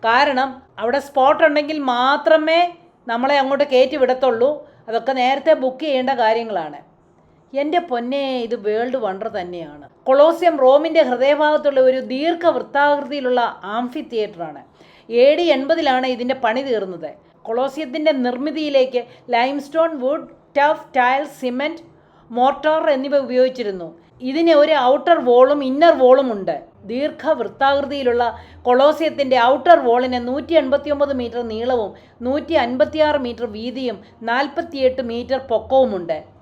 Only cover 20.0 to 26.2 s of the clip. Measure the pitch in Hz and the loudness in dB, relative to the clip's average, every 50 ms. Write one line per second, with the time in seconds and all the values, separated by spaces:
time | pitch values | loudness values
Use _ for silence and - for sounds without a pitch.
20 | 247 254 294 311 262 - - _ _ _ _ 285 277 294 311 302 - - _ 262 | -4 -4 -4 -4 -6 -12 -20 _ _ _ _ 2 2 2 2 0 -6 -8 _ 0
21 | 247 247 262 269 302 294 - - - 247 240 254 277 311 330 330 - - _ _ | 0 2 0 0 -4 -6 -10 -8 -8 -6 -6 -4 -6 -6 -8 -10 -16 -20 _ _
22 | _ _ _ _ _ _ 233 233 247 269 277 277 - 311 311 320 330 311 294 262 | _ _ _ _ _ _ -2 0 2 2 0 0 -2 0 0 0 2 0 0 0
23 | 262 285 285 285 269 233 247 254 254 262 254 254 240 208 196 185 170 160 - - | -2 0 0 -2 -2 0 2 2 2 2 0 -4 -6 -6 -6 -8 -10 -14 -16 -20
24 | _ _ _ _ 247 254 262 311 339 330 320 294 294 311 311 285 262 247 269 294 | _ _ _ _ -10 -6 -2 0 2 4 6 6 6 4 4 2 4 2 2 2
25 | 294 359 339 320 262 247 240 247 254 277 294 294 277 262 254 285 320 339 320 269 | 4 2 2 2 4 4 6 6 6 6 4 0 -2 -4 0 4 6 6 6 6
26 | 262 247 254 269 | 6 6 6 6